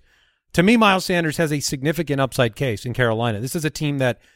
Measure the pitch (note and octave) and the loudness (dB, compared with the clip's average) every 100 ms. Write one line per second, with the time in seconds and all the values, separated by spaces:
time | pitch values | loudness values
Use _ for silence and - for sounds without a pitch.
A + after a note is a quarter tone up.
0 | _ _ _ _ _ - F3+ A#3 G#3+ F#3+ | _ _ _ _ _ 2 4 6 4 2
1 | - F3 E3 C#3+ D#3+ D3 - C#3+ C#3 E3 | 0 0 0 0 -2 -2 -4 -4 -2 -2
2 | D#3 C#3 C3+ - A#2+ - C#3 G#2+ B2+ A#2 | -2 -2 -2 2 0 0 -4 -4 -6 0
3 | A#2+ A2 A#2+ G2+ B2+ F3+ D3+ - D3+ C#3+ | 0 2 0 -2 -4 -4 -4 -4 -4 0
4 | B2+ A#2 _ | 0 -2 _